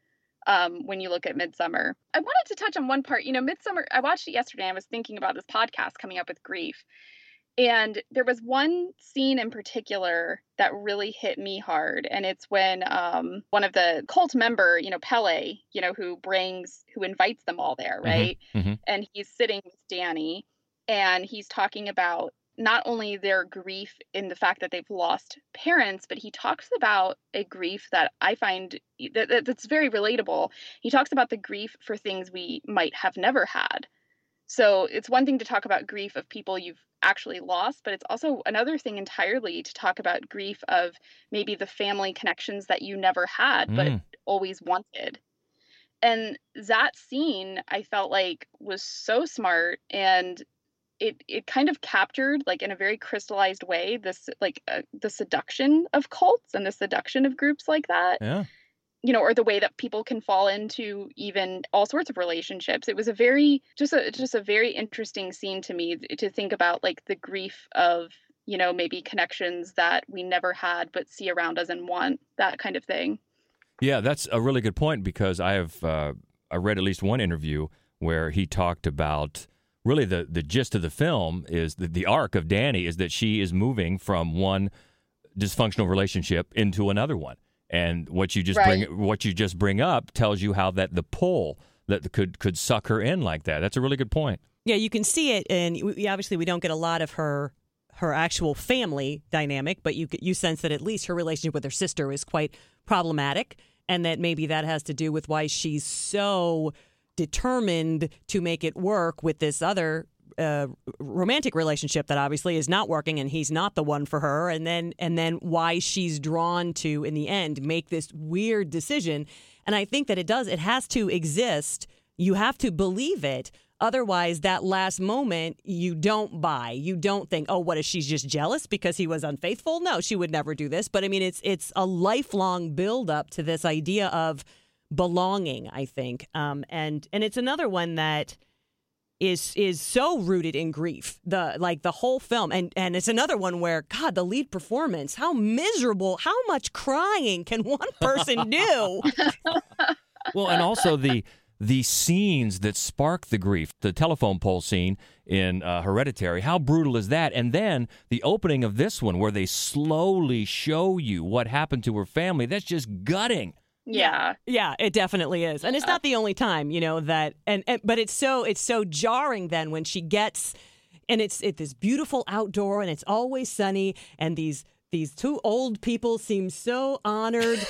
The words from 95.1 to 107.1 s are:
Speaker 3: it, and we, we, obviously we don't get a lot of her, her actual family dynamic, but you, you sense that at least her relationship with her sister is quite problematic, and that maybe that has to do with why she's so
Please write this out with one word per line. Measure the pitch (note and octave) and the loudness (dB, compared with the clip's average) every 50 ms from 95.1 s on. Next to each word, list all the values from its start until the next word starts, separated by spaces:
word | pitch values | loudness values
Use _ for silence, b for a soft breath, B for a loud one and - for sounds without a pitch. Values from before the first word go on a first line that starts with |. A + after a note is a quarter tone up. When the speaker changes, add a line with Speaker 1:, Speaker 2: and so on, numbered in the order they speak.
| - E4 D#4+ C#4+ | 0 2 2 2
Speaker 3:
it, | A#3+ G3+ - - | 2 0 0 0
and | - F3+ F3 E3+ E3+ - | 0 0 2 0 0 -2
we, | - G3+ - | -2 -4 -4
we, | - G#3 G#3 | -2 -2 -2
obviously | G3 G3 G3 - G3+ E3+ | -2 -4 -4 -4 -4 -2
we | E3 | 0
don't | E3+ F3+ E3+ | 0 -2 -2
get | - E3+ | -2 -2
a | D#3+ | -2
lot | D#3+ E3 E3 E3 E3 | 0 0 0 0 0
of | D#3+ D3+ | -2 -2
her, | - - D#3+ D3+ C#3+ C#3+ D3 C#3 - _ _ _ _ _ _ _ _ | -4 -4 -2 -2 -2 -2 -4 -6 -8 _ _ _ _ _ _ _ _
her | - - E3 C#3+ | -4 -2 0 2
actual | D3 D#3+ E3+ - - E3+ D#3+ C#3+ | 2 0 0 0 0 0 0 -2
family | - - - B3+ B3+ A#3+ F#3 D3 C#3+ C#3 C3+ D3 D3 - _ | -2 0 0 2 2 2 0 -2 -2 -2 -4 -6 -6 -6 _
dynamic, | - D#3 D3+ C#3+ C#3+ C3+ C3+ D#3 F#3+ - | -2 -2 0 -2 -2 -2 -2 -4 -4 -2
but | - D#3+ D3+ | -2 -4 -2
you, | - E3 C3+ - - | -2 -4 -6 -6 -4
you | - F3+ F3+ | -2 -2 0
sense | - - E3+ D#3+ D3+ | 0 0 0 0 0
that | - E3 | -2 -2
at | D3+ C#3+ | -2 -2
least | - G3 A3 G3 - - | -2 -4 -4 -4 -4 -4
her | F3+ | -4
relationship | E3+ E3+ D#3+ D#3+ D3+ - D#3+ C#3+ | -2 -2 -2 -2 -2 -2 -2 -2
with | D3+ - | -2 -4
her | C#3 | -4
sister | - - G3 F3 - - D3+ C#3 | -4 -2 -2 -2 -2 -2 -2 -2
is | C#3 C#3+ - | -4 -6 -6
quite | - - E3 D3+ C#3 b b b b b b _ | -2 -2 -2 -2 -2 b b b b b b _
problematic, | - A3 F#3 F3 E3 D#3 D3+ C#3 C#3 C#3 G3 B3 - - b b b b b b - | 0 2 2 2 2 0 0 0 0 0 -2 -4 -4 -8 b b b b b b -2
and | F#3 F3+ E3+ | 0 0 0
that | E3 E3 D#3 | 0 0 0
maybe | F3 E3+ E3 D3+ D#3 | 0 0 0 0 -2
that | D3 D#3 D#3 D#3 | -2 0 0 0
has | D#3 D#3+ D3+ - | 0 -2 -2 -4
to | - D#3 | -4 -4
do | B2+ D#3+ D#3 | -2 -2 -2
with | D3+ D#3 D3+ - | -2 -2 -2 -2
why | D#3 D#3 D#3 D3+ | -2 -2 -2 -2
she's | - - - E3 D3+ D3 C#3+ | -2 -4 -4 -2 -2 -4 -4
so | - - - - - - G3+ G3+ G3+ G3+ F#3 F3 E3+ E3 D#3+ D#3 D#3 D3 b b b b b b b | -4 -6 -6 -4 -4 -2 0 0 2 2 2 2 2 2 0 0 -2 -4 b b b b b b b